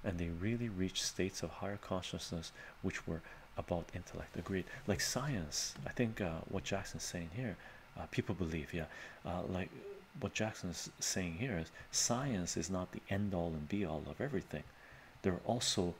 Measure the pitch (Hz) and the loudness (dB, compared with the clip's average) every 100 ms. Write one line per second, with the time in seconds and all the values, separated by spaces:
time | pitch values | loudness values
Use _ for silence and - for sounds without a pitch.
0 | 107 87 85 85 101 117 120 92 92 - | 2 2 2 2 2 2 0 2 2 2
1 | - - 92 - 82 - 95 101 - 92 | 0 2 2 2 -4 -2 -4 -4 0 0
2 | - 90 - 85 80 - - - 95 - | 0 -4 -2 -4 -4 -10 -14 -2 -2 0
3 | - 82 - - - - - 87 82 90 | -2 -4 -4 -14 -6 -6 0 0 0 -8
4 | - 82 76 - 87 95 - - - 98 | -6 -8 -6 -6 0 0 0 -6 2 4
5 | - 127 143 117 76 - - - 139 - | 4 2 2 2 0 0 -2 -4 -4 2
6 | 117 110 92 80 - 98 - 98 95 82 | 2 4 0 0 0 -2 0 -2 -2 -4
7 | - 90 85 95 127 87 - - - - | -4 -4 -4 -2 -2 -2 -8 -16 -14 -8
8 | 80 - - 90 85 82 71 85 78 - | 0 0 2 2 2 0 0 -2 -2 -6
9 | - - - 90 - 92 95 - 403 392 | -12 -6 -2 0 0 0 -2 -6 -10 -12
10 | - - 101 - 110 - 92 82 - - | -12 -4 -2 2 0 0 -4 -4 -6 -2
11 | - 101 90 82 131 90 82 - - - | 0 2 0 0 0 0 -2 -8 -2 2
12 | - 120 139 104 87 - 85 92 92 - | 4 4 4 2 2 0 2 0 0 -6
13 | - 98 104 92 85 78 73 101 90 78 | 0 2 4 4 2 0 0 2 2 0
14 | 73 76 139 101 - 73 - - - - | -2 -2 0 0 0 -6 -6 -14 -18 -18
15 | - - 98 87 - 120 - - 87 | -18 0 2 2 4 4 4 6 4